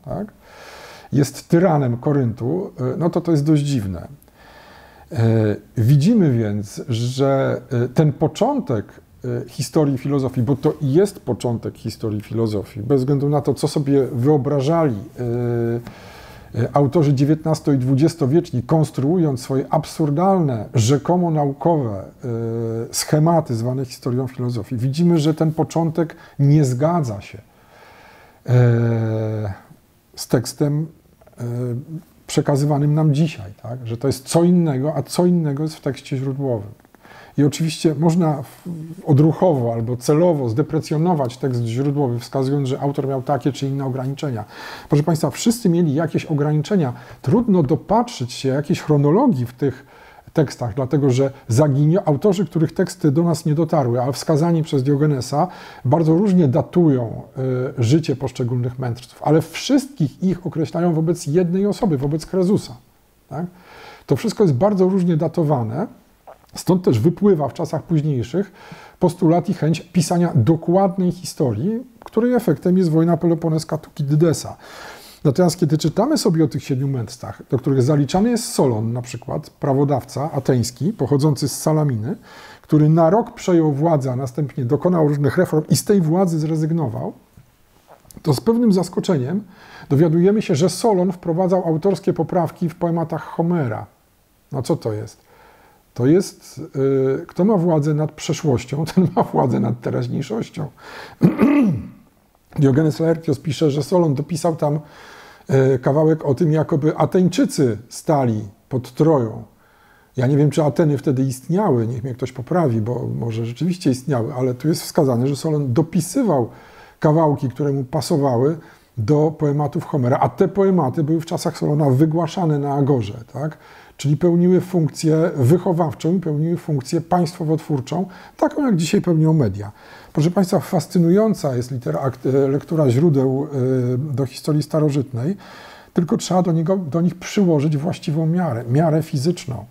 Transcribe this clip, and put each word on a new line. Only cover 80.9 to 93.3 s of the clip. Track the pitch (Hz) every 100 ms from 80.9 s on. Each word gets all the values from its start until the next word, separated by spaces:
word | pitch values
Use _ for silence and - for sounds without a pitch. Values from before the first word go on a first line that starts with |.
pochodzący | - 123 139 156 135 139
z | -
Salaminy, | 156 156 151 113 117 - - - - - -
który | 151 151
na | 160 160
rok | 214 226
przejął | - - 170 156
władzę, | 139 165 151 131
a | 123
następnie | 123 - 143 -
dokonał | 123 147 180 175 151
różnych | 147 139 180
reform | 175 156 156
i | -
z |
tej | - 202
władzy | 156 175 190 165
zrezygnował, | 156 160 156 165 127 113 220 - _ - _ _ _ _ _ - _ -
to | 156
z | 127
pewnym | 226 233 233
zaskoczeniem | 185 170 - - 156 127 190 - - - - -
dowiadujemy | 139 170 170 185 214
się, | -
że | 139 180
Solon | - 233 185 185
wprowadzał | 180 175 165 190 185 170
autorskie | 156 196 185 -
poprawki | 156 160 180 160 - 170
w |
poematach | - 175 170 160 160
Homera. | -